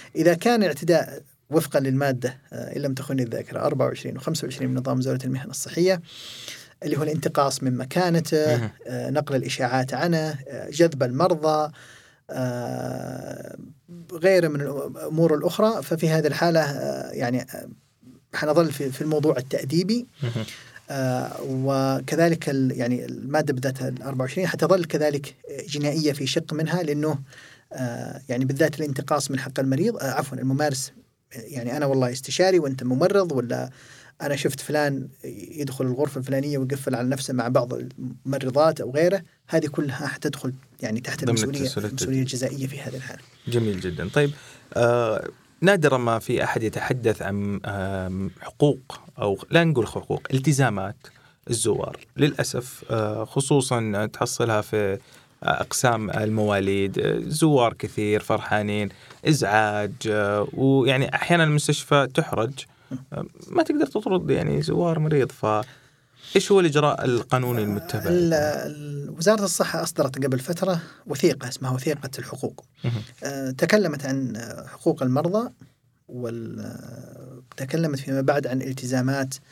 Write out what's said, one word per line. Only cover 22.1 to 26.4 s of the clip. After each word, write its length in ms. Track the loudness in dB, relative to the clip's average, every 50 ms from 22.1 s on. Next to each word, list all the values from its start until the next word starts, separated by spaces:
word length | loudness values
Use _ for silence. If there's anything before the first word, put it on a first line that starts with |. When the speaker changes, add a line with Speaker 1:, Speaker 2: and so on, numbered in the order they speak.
| 2 4 4 4 4 2 0 0
Speaker 1:
ال-، 220 | 0 2 2 2
يعني 340 | 2 0 0 0 0 -2 -4
المادة 480 | -6 -10 -10 -4 0 0 2 2 2 0
بالذات 280 | 0 -2 -2 -2 -2
الأربعة 440 | -4 -6 -6 -6 -8 -6 -4 -4 -4
وعشرين 220 | -4 -2 -2 -2 -2
حتظل 380 | 0 2 6 6 6 6 4
كذلك 500 | 2 0 0 2 0 0 -2 -4 -8 -14 _ -16 -14 -12 -12 -10 -6
جنائية 460 | -4 -2 -2 0 0 2 2 2 0
في 140 | 0 -2 -2
شق 260 | -2 -2